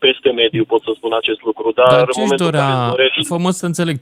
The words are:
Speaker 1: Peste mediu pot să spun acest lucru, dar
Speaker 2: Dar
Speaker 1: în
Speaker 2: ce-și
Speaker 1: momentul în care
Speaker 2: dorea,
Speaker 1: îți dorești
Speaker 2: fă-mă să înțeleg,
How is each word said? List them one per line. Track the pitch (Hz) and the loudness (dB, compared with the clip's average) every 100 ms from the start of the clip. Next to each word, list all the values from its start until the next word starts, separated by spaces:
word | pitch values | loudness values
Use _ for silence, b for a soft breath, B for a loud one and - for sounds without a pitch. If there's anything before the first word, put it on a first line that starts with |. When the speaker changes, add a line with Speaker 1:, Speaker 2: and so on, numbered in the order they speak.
| 131 | 0
Speaker 1:
Peste | 131 135 | 2 0
mediu | 117 113 113 110 | 0 0 0 0
pot | 113 | -2
să | - 110 | -2 -6
spun | 117 | -2
acest | 113 117 107 | -2 -4 -6
lucru, | 113 - 110 | -6 -4 -4
dar | 117 127 | 4 4
Speaker 2:
Dar | 127 | 6
Speaker 1:
în | 123 | 2
Speaker 2:
ce-și | - | 0
Speaker 1:
momentul | 214 - 170 | 0 0 0
în | |
care | 151 | 0
Speaker 2:
dorea, | 139 131 120 | 0 0 0
Speaker 1:
îți | 127 | 0
dorești | 131 - - | 0 -2 -4
Speaker 2:
fă-mă | 175 180 180 | -2 -2 -2
să | 175 | -4
înțeleg, | 165 170 139 | -2 -2 -4